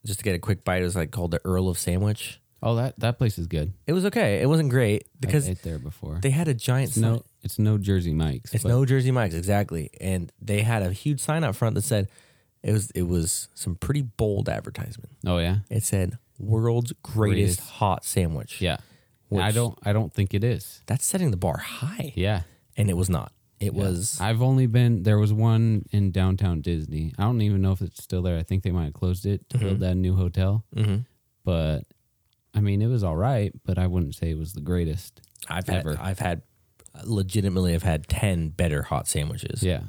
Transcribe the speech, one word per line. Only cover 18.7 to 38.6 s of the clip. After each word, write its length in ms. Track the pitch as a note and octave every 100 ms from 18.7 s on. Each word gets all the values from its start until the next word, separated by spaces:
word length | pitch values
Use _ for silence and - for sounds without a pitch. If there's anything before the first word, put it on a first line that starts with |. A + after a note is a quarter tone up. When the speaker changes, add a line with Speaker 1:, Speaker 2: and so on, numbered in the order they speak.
| C2 - _ _ _ _
Speaker 1:
Which 140 | G2+
Speaker 2:
I 80 | F#2+
don't, 260 | A2 A#2+ -
I 80 | G2+
don't 200 | G#2 F#2
think 220 | - G2
it 80 | G2+
is. 400 | A2+ A2 - - -
Speaker 1:
That's 180 | B2
setting 260 | - F#3+ F3
the 60 | F#2
bar 220 | F2+ -
high. 540 | - - B2+ A3+ - G#2+
Speaker 2:
Yeah. 260 | F#2 G2+ E2+ _ _ -
Speaker 1:
And 140 | G2+
it 60 | F2
was 120 | F#2
not. 240 | E2 - _ _ _
It 140 | G2+
Speaker 2:
Yeah. 80 | -
Speaker 1:
was 360 | G2 F2+ F#2+ -
Speaker 2:
I've 200 | F#2+ A2+
only 240 | B2+ C3 C3
been, 360 | A#2+ A#2+ A2+
there 160 | G2 G#2
was 140 | G#2
one 520 | G#2+ A2+ A2+ A2+ G#2+ -
in 200 | G#2 G2
downtown 480 | F2+ F#2 F#2 F#2+ E2
Disney. 520 | D2 E2 D2+ D#2 D#2+ B2+
I 40 |
don't 160 | G2+ A#2+
even 180 | G#2 G2
know 100 | F#2+
if 100 | F#2+
it's 200 | F2 -
still 200 | - F#2
there. 160 | F2+ E2+
I 40 |
think 200 | E2 F#2+
they 80 | F#2+
might 140 | F2+
have 80 | D#2
closed 320 | - F#2 F2+ G2+
it 220 | G2+ _
to 80 | B2
build 140 | G#2
Speaker 1:
Mm-hmm. 80 | F#2+
Speaker 2:
that 120 | F#2 F#2
new 180 | F#2
hotel. 500 | F#2 F2+ F2+ F#2 G#2+ - -
Speaker 1:
Mm-hmm. 220 | G#2+ G2 B2 _ _ _
Speaker 2:
But, 360 | - E2+ D#2 D2+ - _ _ _ _ _ _
I 60 | -
mean, 220 | G#2 G2+
it 40 | A2
was 160 | B2
all 140 | F#2+ D#2
right, 360 | A2+ C3 G#2 -
but 140 | - F2+
I 80 | F2+
wouldn't 280 | F2+ D#2
say 160 | - E2
it 80 | D#2
was 140 | D#2+
the 80 | -
greatest 600 | D2 F2+ E2 D#2 - - - _ -
Speaker 1:
I've 180 | E2+ F2+
had, 120 | F#2
Speaker 2:
ever. 160 | D#2 D2
Speaker 1:
I've 180 | F#2 F#2+
had, 220 | F2+ F2 - _ _ _ - -
legitimately, 720 | A2 G#2+ F#2+ A2 G2 F#2 F#2
I've 80 | E2
had 240 | F#2 D#2 -
ten 400 | - G#2 F2 D#2+
better 320 | D#2